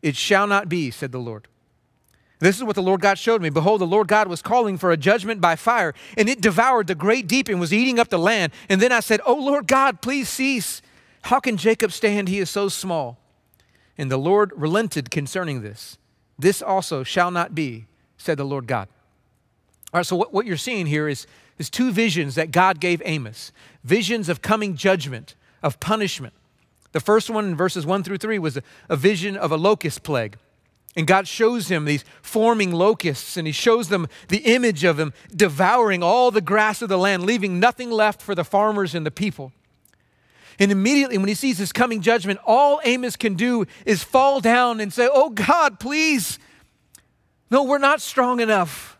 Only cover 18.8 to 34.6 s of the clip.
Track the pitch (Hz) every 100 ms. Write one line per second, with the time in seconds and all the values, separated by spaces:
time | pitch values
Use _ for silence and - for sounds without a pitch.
18.8 | 98 _ _ _ _ _ _ _ _ _
19.8 | - 175 175 180 220 185 233 165 - 233
20.8 | 165 151 151 135 - _ _ _ 151 -
21.8 | 254 190 226 165 143 127 160 165 185 175
22.8 | 180 170 - 156 113 110 - _ - _
23.8 | 117 202 185 233 170 170 - 214 214 160
24.8 | 196 190 143 123 - - _ _ 156 123
25.8 | - 214 202 - 127 _ _ _ _ _
26.8 | _ 151 - 214 - 220 208 160 180 180
27.8 | 151 196 175 190 214 220 160 135 - -
28.8 | _ 151 156 202 196 196 170 156 180 214
29.8 | 160 - - 139 110 - _ _ _ _
30.8 | - - 156 190 190 - 226 240 156 175
31.8 | 147 147 - - - 226 226 226 190 170
32.8 | 190 220 175 135 - - 160 143 233 226
33.8 | 185 190 160 - - 202 269 247